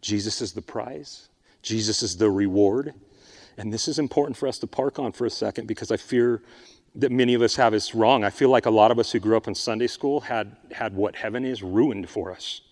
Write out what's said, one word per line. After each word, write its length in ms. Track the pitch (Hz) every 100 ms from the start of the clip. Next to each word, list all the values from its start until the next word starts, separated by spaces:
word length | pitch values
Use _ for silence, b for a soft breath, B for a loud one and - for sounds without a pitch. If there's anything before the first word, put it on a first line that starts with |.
Jesus 400 | - 104 101 -
is 100 | 107
the 100 | -
prize. 640 | 92 117 117 147 143 - _ _ b b
Jesus 400 | - 110 107 107
is 140 | 113 87
the 120 | 107
reward. 640 | 95 101 95 101 113 143 - _ B B B B -
And 140 | 104
this 160 | 113 -
is 100 | 147
important 380 | 143 - 143 123
for 120 | 139
us 100 | 123
to 80 | -
park 320 | - 139 -
on 140 | 131
for 120 | -
a 60 | 120
second 360 | - 107 101 113
because 240 | 110 110
I 60 | 113
fear 460 | - 127 120 117 B B B B B -
that 140 | 135
many 220 | 123 123
of 60 | 123
us 140 | 113 -
have 160 | 120
this 220 | 107 -
wrong. 280 | 113 110 131
I 80 | 104
feel 200 | - 135
like 160 | 131 117
a 40 |
lot 200 | 110 107
of 80 | 117
us 140 | 113
who 60 | 120
grew 180 | 101 113
up 120 | 110
in 60 |
Sunday 320 | 98 - 110 120
school 340 | - 143 147
had, 360 | - 117 104 - _
had 220 | - 117
what 220 | 98 101 -
heaven 280 | 110 113
is 180 | 131 123
ruined 480 | 95 95 143 101 87
for 220 | - 90
us. 280 | 90 - - _